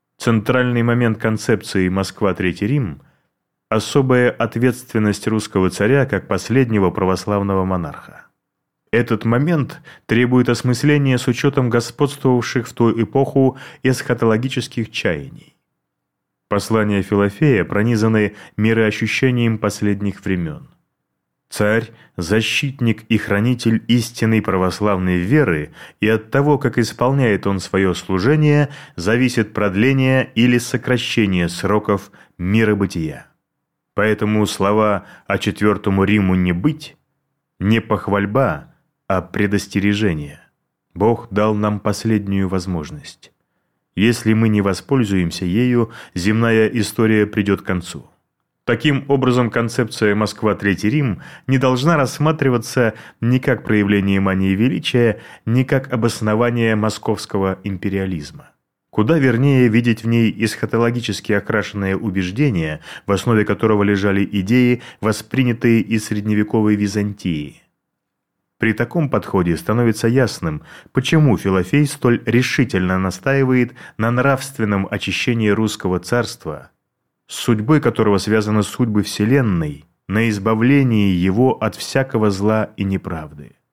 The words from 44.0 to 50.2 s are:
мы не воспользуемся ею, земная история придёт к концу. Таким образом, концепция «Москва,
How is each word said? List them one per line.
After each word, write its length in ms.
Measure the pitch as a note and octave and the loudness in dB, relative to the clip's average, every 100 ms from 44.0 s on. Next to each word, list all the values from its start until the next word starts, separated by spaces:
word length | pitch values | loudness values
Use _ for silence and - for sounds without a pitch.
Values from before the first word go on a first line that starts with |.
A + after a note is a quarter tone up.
| A2 A2+ A2 | 0 2 0
мы 140 | A2 A2+ | 2 2
не 140 | G#2 | 2
воспользуемся 800 | G2 F#2 - C3+ G#2 F#2+ E2+ - | 0 -2 -2 -2 0 0 -2 -4
ею, 460 | F2+ G2+ B2 A#2+ A#2 - - | -2 0 0 0 -2 -6 -12
земная 540 | F2+ F#2+ A2 A#2 A2 A2 | -4 0 2 2 2 2
история 580 | B2 G2+ - A2 G#2+ G#2 | 0 -4 0 2 2 2
придёт 340 | G#2+ G2 F#2+ | 0 0 -2
к 40 | |
концу. 440 | - F#2 - C#2 - _ _ _ _ _ | -2 -6 -6 -14 -18 _ _ _ _ _
Таким 400 | - A#2 D3+ C#3 C#3 | -4 0 0 -2 0
образом, 420 | C#3 B2+ B2 A#2+ | 0 2 2 2
концепция 640 | B2 A#2 - A#2 - G#2+ | 0 -2 -2 -4 0 0
«Москва, 400 | G#2 | 2